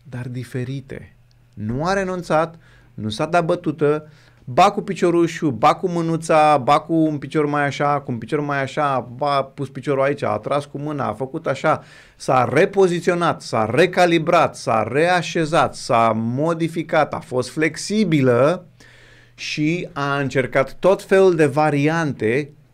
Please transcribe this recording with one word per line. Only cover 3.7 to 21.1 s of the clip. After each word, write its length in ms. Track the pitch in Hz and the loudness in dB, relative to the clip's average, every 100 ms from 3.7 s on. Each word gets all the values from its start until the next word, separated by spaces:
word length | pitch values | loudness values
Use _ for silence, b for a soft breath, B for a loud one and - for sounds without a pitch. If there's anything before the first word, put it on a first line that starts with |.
| 147 147 151 156 b b b | 0 0 0 -6 b b b
ba 260 | b 123 196 | b 4 4
cu 120 | 208 | 2
piciorul 400 | 185 175 175 170 | -6 0 2 2
ușu, 280 | 165 - 156 | 2 0 -4
ba 240 | 113 151 | 2 2
cu 140 | 165 185 | 2 -2
mânuța, 680 | 170 165 160 165 160 151 147 | -2 -2 -2 2 4 6 4
ba 240 | 123 151 | 4 0
cu 140 | - | 2
un 240 | 160 156 143 | 2 2 0
picior 280 | 139 160 147 | -4 -2 0
mai 200 | 147 143 | 0 -2
așa, 340 | 135 143 139 | 0 0 0
cu 100 | 139 | -4
un 80 | 117 | -8
picior 220 | 110 147 | -4 -4
mai 220 | 147 139 | -2 -4
așa, 460 | 131 156 143 131 120 123 | -4 -2 -2 -2 -6 -4
ba 140 | 147 | -2
a 140 | 139 | 0
pus 240 | 135 - 135 | -2 -8 -10
piciorul 340 | 131 143 135 | -8 -2 0
aici, 200 | 139 143 | 0 0
a 160 | 113 104 | -2 -4
tras 260 | 131 143 | -2 -4
cu 140 | 143 139 | -4 -8
mâna, 280 | 147 147 113 | -8 -6 -4
a 60 | |
făcut 340 | 107 131 160 151 | -6 -8 -6 -6
așa, 380 | 131 160 139 B B B B | -2 0 -2 B B B B
s-a 320 | - 131 117 | 0 2 4
repoziționat, 880 | 127 196 196 185 170 185 170 165 165 | 4 2 4 2 2 -2 0 0 -2
s-a 280 | - 117 107 | -4 -2 0
recalibrat, 840 | 127 180 180 175 170 160 170 135 - | 2 2 4 2 2 2 2 2 -2
s-a 320 | - 113 110 | -2 0 0
reașezat, 840 | 135 170 180 165 175 156 160 123 | 0 2 0 0 -2 0 2 0
s-a 380 | - - 117 113 110 | -2 0 2 2 0
modificat, 1000 | 113 127 160 165 160 165 151 160 147 | -2 -2 -2 -2 -4 -4 -2 0 0
a 40 | - | -4
fost 320 | - 127 123 | -6 -4 -4
flexibilă 1160 | 156 160 156 - 214 190 151 127 120 143 180 - _ b b b b b | -2 -2 -4 -4 0 2 2 4 4 4 0 -6 _ b b b b b
și 540 | b - - 151 180 165 | b -8 -4 -2 -2 -6
a 260 | 143 143 139 | -6 -4 -2
încercat 580 | 135 139 120 139 135 - | -2 -2 0 0 -2 0
tot 240 | 180 190 | 2 2
felul 340 | - | 2